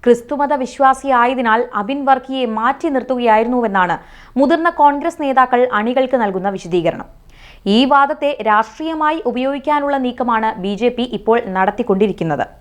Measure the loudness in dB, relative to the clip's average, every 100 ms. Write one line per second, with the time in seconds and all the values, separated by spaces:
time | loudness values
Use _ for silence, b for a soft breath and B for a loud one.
0 | 4 2 2 -4 -2 -2 -4 0 2 2
1 | 0 2 2 0 0 0 0 -4 -4 -4
2 | 2 0 0 -4 -2 -2 -2 -2 -2 -2
3 | -2 -2 2 2 2 0 0 0 0 -2
4 | B B B 0 2 4 0 4 2 4
5 | -4 -4 0 2 4 4 2 0 0 0
6 | 0 0 0 -2 -4 -6 -4 0 0 -4
7 | -10 -18 -20 b b b 0 2 4 4
8 | 2 0 -2 -2 0 2 0 -6 -8 -2
9 | -2 -2 -4 -2 -4 -4 -2 -2 0 -2
10 | -4 -4 -2 0 -2 -4 -6 -2 -2 -2
11 | -6 -4 0 0 0 -2 -2 -2 -2 2
12 | 0 0 -2 -2 -4 -8